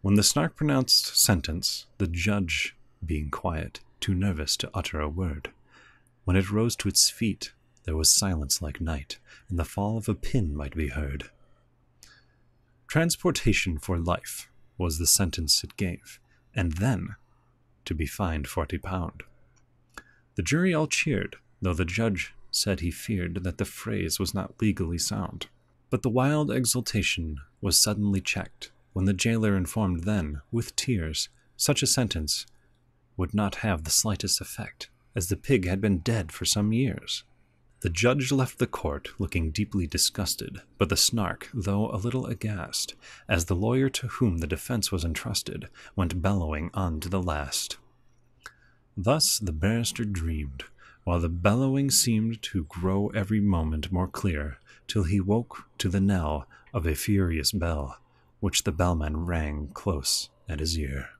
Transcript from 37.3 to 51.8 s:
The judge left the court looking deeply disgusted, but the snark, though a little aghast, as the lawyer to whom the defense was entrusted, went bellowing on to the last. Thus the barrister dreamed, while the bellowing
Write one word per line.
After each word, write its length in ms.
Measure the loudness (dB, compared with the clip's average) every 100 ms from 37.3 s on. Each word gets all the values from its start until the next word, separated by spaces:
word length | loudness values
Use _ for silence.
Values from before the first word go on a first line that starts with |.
| _ _ _ _ _
The 80 | -4
judge 400 | 2 4 4 2
left 260 | 2 2 0
the 80 | -2
court 440 | -2 -4 -4 -8 -6
looking 320 | -2 0 -2
deeply 340 | -2 -2 0 -2
disgusted, 760 | 0 0 0 -4 -4 -8 -12 -18 -2
but 100 | 2
the 80 | 4
snark, 540 | 4 2 -2 -4 -8
though 380 | -6 0 0 0
a 60 | -2
little 280 | -2 -2 -4
aghast, 720 | -4 -4 -6 -6 -4 -6 -10 -20 -18 -2
as 180 | 0 2
the 100 | 2
lawyer 340 | 2 2 2
to 180 | 0 -6
whom 320 | 2 2 2
the 80 | -2
defense 440 | -4 -2 -2 0
was 140 | -2 -2
entrusted, 640 | -2 -4 -4 -4 -10 -12 -16 -10 -2
went 240 | 0 2
bellowing 520 | 2 2 0 -2 -2
on 260 | -2 -2 -2
to 80 | -2
the 120 | -2
last. 560 | 0 -2 -2 -4 -6 -10 -16 _ _ _ _ _ -20 _ _ _ _ -4
Thus 400 | 2 2 2 0
the 140 | -2
barrister 520 | 0 2 2 0 -2
dreamed, 600 | -2 0 -2 -2 -4 -10 -16 -18 -20 -8
while 160 | 0 0
the 100 | 0
bellowing 600 | 2 2 4 2 2